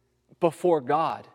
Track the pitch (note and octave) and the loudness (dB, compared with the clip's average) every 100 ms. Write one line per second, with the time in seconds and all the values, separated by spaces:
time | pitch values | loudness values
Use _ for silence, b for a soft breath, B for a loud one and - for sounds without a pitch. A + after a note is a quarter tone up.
0 | _ _ _ _ E3+ D3 F3+ D#3+ B2 D3 | _ _ _ _ -2 0 0 0 0 0
1 | D#3 G#2+ - | 0 -4 -12